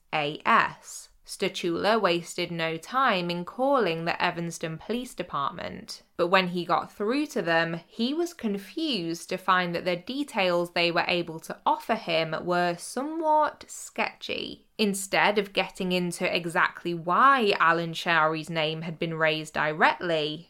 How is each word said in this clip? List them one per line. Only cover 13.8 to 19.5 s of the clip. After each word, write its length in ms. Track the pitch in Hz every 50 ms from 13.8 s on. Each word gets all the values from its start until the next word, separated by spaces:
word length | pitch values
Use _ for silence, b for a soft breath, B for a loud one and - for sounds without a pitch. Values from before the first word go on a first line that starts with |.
| - - - - - - - - - - - - - - - - _ _ _ -
Instead 580 | 220 208 190 196 - - - 165 156 190 208
of 160 | 214 202 196 -
getting 400 | 190 185 170 - - 190 185 180
into 420 | 180 180 175 170 - 185 175 -
exactly 600 | 180 170 175 160 180 165 - - - - 175 175
why 580 | 165 160 175 175 196 247 269 277 262 226 202 190 -
Alan 320 | 165 165 165 165 170 165 165
Showery's 560 | - - 180 170 160 156 156 160 160 156 -
name 320 | 170 165 156 156 160 160
had 180 | 165 175 165 -
been 140 | 170 165 165
raised 400 | 156 160 160 156 156 156 156